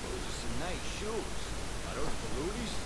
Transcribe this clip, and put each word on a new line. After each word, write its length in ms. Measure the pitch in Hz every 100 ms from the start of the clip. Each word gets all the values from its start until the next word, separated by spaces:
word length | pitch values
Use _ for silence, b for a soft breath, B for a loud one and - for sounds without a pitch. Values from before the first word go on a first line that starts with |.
Those 180 | - - -
are 100 | -
some 180 | - 226
nice 260 | - - - -
shoes. 380 | 208 226 - - - - - - -
Are 60 |
those 180 | - - -
Berlutis? 640 | - - 339 247 220 -